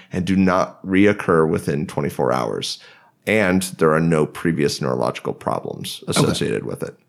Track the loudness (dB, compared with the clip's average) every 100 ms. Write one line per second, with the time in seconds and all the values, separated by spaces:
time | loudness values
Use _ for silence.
0 | -8 -4 0 2 4 2 0 -6 0 4
1 | 4 4 2 4 4 0 -2 -2 -4 -4
2 | -4 -2 0 0 -2 -4 -8 -10 -16 -20
3 | _ _ 0 2 2 2 -2 0 2 4
4 | 2 2 0 -2 -2 0 0 -2 -4 -2
5 | -2 -4 -6 -6 -4 -4 -6 -10 -12 -10
6 | -4 0 0 0 -4 -4 -6 -8 -10 -12